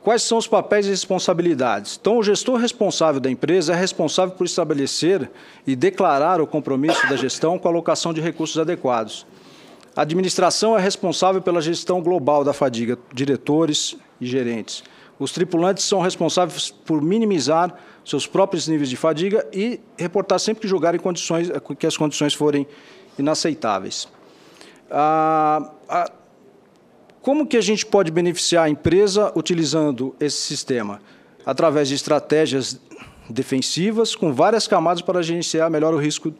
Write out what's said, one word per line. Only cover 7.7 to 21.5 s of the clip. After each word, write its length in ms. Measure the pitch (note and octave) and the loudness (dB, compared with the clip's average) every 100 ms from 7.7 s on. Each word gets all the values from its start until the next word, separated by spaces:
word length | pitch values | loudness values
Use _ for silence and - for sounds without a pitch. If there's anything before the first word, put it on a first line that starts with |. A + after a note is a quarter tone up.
alocação 400 | E3+ E3+ D3+ E3+ | 0 0 0 -2
de 80 | D#3 | -4
recursos 380 | E3 D3+ D#3+ D#3 | -4 -4 -6 -2
adequados. 720 | D#3+ F3 C3 A#2+ G#2+ - - - - - - - - - | -2 -2 -2 -2 -4 -10 -18 -20 -20 -20 -20 -20 -10 -4
A 60 | |
administração 760 | D3+ F3 F#3 F3 F3+ - G#3+ A3 | -2 0 0 2 2 2 2 2
é 60 | |
responsável 580 | F#3+ - F#3 D3 F#3 F#3+ | 2 0 -4 2 2 2
pela 220 | F#3 F3 | 0 0
gestão 400 | D#3 E3 - F3+ | 0 -4 -2 0
global 420 | E3+ F3+ C3+ D3 | 0 0 2 2
da 80 | C#3+ | 2
fadiga, 460 | C#3 C#3 A#2 A#2 A#2+ - | 0 0 0 -4 -4 -8
diretores 840 | B2+ C#3 B2+ - D3+ E3 D3+ - - - _ | -6 -2 -2 2 2 2 0 -4 -10 -20 _
e 60 | B2 | -4
gerentes. 580 | C3 A#2+ A#2 G2+ - - - - _ | -2 -2 -4 -8 -14 -16 -20 -20 _
Os 120 | C3+ | -8
tripulantes 540 | - F#3 E3+ F3+ F#3+ - | -4 -2 2 2 0 0
são 140 | G3 | 0
responsáveis 720 | F3+ F3+ D#3+ F#3 F3 D3 - | 0 0 0 2 0 -2 -10
por 280 | - - D#3 | -12 -4 0
minimizar 800 | D3+ G#3+ A3 F#3 B2+ D#3+ F3 - - - | 2 2 2 0 2 2 0 -4 -20 -20
seus 220 | - C#3+ - | -6 -6 -2
próprios 420 | F3+ F#3+ F3+ C#3+ | 0 2 0 -2
níveis 220 | D#3 C#3 | -2 -2
de 60 | B2 | 0
fadiga 500 | E3 D3+ G3 G#3 - | 0 0 0 0 -2
e 260 | G3 A3 A#3 - - | -4 -4 -4 -12 -10
reportar 440 | E3+ G3 F#3 F3+ | -4 -4 0 0
sempre 220 | G#3+ A3 | 0 -4
que 60 | G#3 | -2
julgarem 320 | F#3 E3 E3+ | 0 2 0
condições, 520 | F#3+ F3 - E3+ F3 | -2 -4 -4 -2 -2